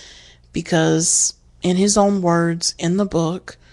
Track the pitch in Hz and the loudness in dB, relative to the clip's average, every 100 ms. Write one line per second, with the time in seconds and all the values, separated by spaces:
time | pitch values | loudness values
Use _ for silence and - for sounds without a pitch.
0 | - - - - _ - 175 165 160 160 | -20 -20 -20 -20 _ -8 -2 0 2 2
1 | 165 - - - _ _ 175 180 202 208 | 0 0 -2 -6 _ _ -2 2 2 2
2 | 202 202 175 170 170 170 - - 170 185 | 2 2 2 2 0 -2 -6 -4 -2 -2
3 | 196 165 160 185 - - - | -2 -2 -2 -4 -12 -20 -20